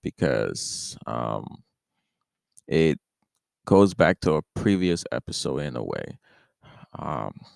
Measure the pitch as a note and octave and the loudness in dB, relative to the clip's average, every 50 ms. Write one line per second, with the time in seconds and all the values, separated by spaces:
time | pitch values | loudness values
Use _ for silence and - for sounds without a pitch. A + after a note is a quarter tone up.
0 | - - - - - C#3 C3 A1 G#1 G1+ - - - - - - - - - - | -10 -10 -4 -2 0 0 2 0 0 -2 -4 -6 -8 -8 -8 -10 -10 -12 -14 -14
1 | - - A1+ A#1 A#1+ A1 G#1+ G#1 - - - - _ _ _ _ _ _ _ _ | -10 -8 -6 -6 -4 -4 -6 -6 -8 -10 -16 -18 _ _ _ _ _ _ _ _
2 | _ _ _ _ _ _ _ _ _ _ _ - _ - - D#2+ D#2+ D#2+ D2 - | _ _ _ _ _ _ _ _ _ _ _ -20 _ -2 2 4 4 4 2 0
3 | - _ _ _ _ _ _ _ _ _ _ _ _ - G2 G2 G2+ G2 F2+ - | -6 _ _ _ _ _ _ _ _ _ _ _ _ 4 6 6 6 6 6 4
4 | F2 E2 F#2 - - F2+ D#2 D2+ - - _ - - G#2 G2 F#2 F#2 F2+ E2+ E2+ | 4 4 4 2 2 2 2 2 0 -4 _ -2 0 2 2 2 2 2 0 0
5 | - - - - - - - - - C2 C2 C2+ D2 C#2+ B1 A#1+ G#1 G1+ G1+ G1+ | -2 -6 -6 -6 -6 -8 -10 -6 -4 -4 -4 -2 -4 -4 -6 -6 -6 -6 -6 -8
6 | G1+ G1+ - - _ _ _ _ _ _ _ _ _ - - - - _ - - | -8 -10 -12 -16 _ _ _ _ _ _ _ _ _ -20 -20 -20 -20 _ -14 -10
7 | - - D2 B1 G#1 - - - - - _ | -8 -6 -6 -6 -6 -8 -10 -14 -20 -20 _